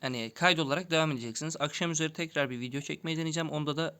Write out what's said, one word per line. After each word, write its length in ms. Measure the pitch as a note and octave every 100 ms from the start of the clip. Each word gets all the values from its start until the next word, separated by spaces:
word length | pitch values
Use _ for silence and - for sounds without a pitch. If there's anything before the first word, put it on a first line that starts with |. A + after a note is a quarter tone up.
hani 300 | C3 B2 A2+ -
kaydolarak 560 | F3 E3 C#3 D3+ F3
devam 200 | D#3+ D#3
edeceksiniz. 440 | C3 A#2 A2+ D#3 D#3+
Akşam 320 | D3 - E3+
üzeri 220 | D#3 D#3+
tekrar 360 | D#3+ D#3+ D3 C#3
bir 100 | B2+
video 220 | B2+ C#3
çekmeyi 360 | C#3+ D3 E3 D#3+
deneyeceğim. 320 | E3 D#3+ D#3+
Onda 280 | D3+ D3+ D3
da, 220 | E3